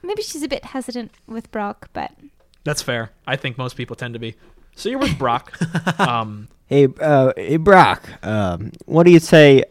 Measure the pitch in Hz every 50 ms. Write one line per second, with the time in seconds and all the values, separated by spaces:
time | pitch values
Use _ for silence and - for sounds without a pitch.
0 | - 349 415 415 403 - - 302 294 269 277 - - - - 262 254 - 233 240
1 | 233 - _ _ _ _ 220 226 - _ - 220 208 202 208 _ - _ _ -
2 | 73 - _ _ _ - _ _ _ _ _ _ _ 147 151 - - - 123 117
3 | 113 107 _ _ _ - 127 127 - 135 117 131 127 123 - - 123 - 120 -
4 | 127 120 117 113 117 113 107 _ _ _ _ _ _ _ _ - - 202 254 269
5 | 269 233 156 - 139 120 117 127 - - - - 180 165 - 165 - 190 165 -
6 | 196 131 120 117 110 107 107 104 110 - _ _ _ _ 135 143 143 135 - -
7 | 151 156 147 135 131 131 - - - - 143 165 160 202 196 180 151 101 85 -
8 | - - - - - 95 107 107 101 90 87 85 104 117 - _ - - - 160
9 | 170 175 175 165 160 - - 160 151 143 139 131 - _